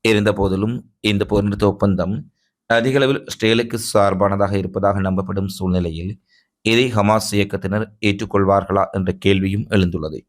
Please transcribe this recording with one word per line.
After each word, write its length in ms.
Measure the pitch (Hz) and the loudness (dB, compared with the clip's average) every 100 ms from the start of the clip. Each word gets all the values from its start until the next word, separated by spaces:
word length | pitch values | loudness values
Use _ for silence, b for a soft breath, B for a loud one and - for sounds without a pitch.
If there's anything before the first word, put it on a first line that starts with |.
இருந்தபோதிலும், 880 | 113 104 107 98 98 95 107 123 - _ | 4 2 2 0 0 0 -2 -4 -10 _
இந்த 260 | 107 101 | 0 0
போர் 180 | 101 104 | 0 0
நிறுத்த 240 | 101 101 104 | 0 0 0
ஒப்பந்தம் 640 | 95 101 92 85 104 - _ _ _ | 2 0 0 -2 -6 -10 _ _ _
அதிகளவில் 580 | _ 117 127 139 135 139 | _ 0 2 2 2 0
இஸ்ரேலுக்கு 520 | - - 110 117 117 | -6 -2 2 2 0
சார்பானதாக 840 | 117 - 107 101 92 101 98 98 98 | -6 0 2 2 2 0 0 0 0
இருப்பதாக 440 | 92 101 98 101 | -4 -2 0 0
நம்பப்படும் 460 | 95 92 95 98 95 | -2 -2 -4 -6 -6
சூழ்நிலையில், 760 | - 92 90 87 80 90 110 _ _ _ _ | -4 -2 -2 -2 -6 -10 -12 _ _ _ _
இதை 320 | 110 113 127 | 0 2 2
ஹமாஸ் 380 | 110 104 107 - | 2 2 2 0
இயக்கத்தினர் 560 | 101 101 95 92 104 110 _ | -2 -2 -4 -4 -4 -4 _
ஏற்றுக்கொள்வார்களா 800 | 104 101 107 101 98 98 95 98 95 | -2 -2 -2 0 4 2 2 -2 0
என்ற 200 | 98 95 | -2 -4
கேள்வியும் 560 | 95 98 98 95 101 - | 0 2 2 0 -4 0
எழுந்துள்ளது. 500 | 107 90 85 78 73 | 0 0 -2 -8 -10